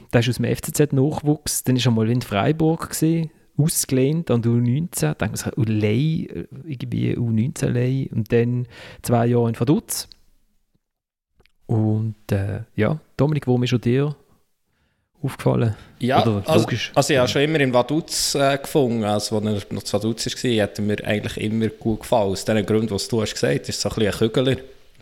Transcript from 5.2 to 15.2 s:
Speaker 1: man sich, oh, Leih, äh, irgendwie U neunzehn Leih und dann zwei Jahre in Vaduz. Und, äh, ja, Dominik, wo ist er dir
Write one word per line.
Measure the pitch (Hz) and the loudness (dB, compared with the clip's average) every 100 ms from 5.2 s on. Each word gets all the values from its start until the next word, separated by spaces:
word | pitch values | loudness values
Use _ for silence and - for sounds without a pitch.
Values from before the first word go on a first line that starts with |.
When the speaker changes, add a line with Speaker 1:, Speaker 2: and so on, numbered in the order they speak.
| 101 | -4
Speaker 1:
man | - | -4
sich, | - - | -6 -2
oh, | 110 | 0
Leih, | 107 104 110 156 160 - | 0 0 0 0 -2 -6
äh, | - - 127 160 | -10 -12 -14 -12
irgendwie | 127 127 113 120 - | -10 -6 -2 -2 -2
U | 117 | 0
neunzehn | 110 127 - 143 | 0 -2 -2 -2
Leih | 123 123 135 131 | 0 0 -2 -4
und | - 107 | -4 0
dann | 117 120 123 123 - - - | 2 2 -2 -6 -12 -20 -10
zwei | - 120 120 | 0 2 2
Jahre | 120 117 | 2 0
in | 110 | 0
Vaduz. | 120 208 - - - - _ _ _ _ _ _ _ _ _ _ _ _ _ _ - | 2 2 0 -10 -10 -18 _ _ _ _ _ _ _ _ _ _ _ _ _ _ -2
Und, | 110 110 107 110 107 - | 0 2 0 -2 -6 -4
äh, | 98 98 104 113 | -2 -2 -6 -8
ja, | - 107 156 _ - | -2 0 0 _ 0
Dominik, | 143 147 - | 0 0 0
wo | 123 | 0
ist | 123 | 2
er | 123 | 0
dir | 117 127 147 143 _ _ _ _ _ _ _ _ _ - | 2 0 0 -6 _ _ _ _ _ _ _ _ _ -8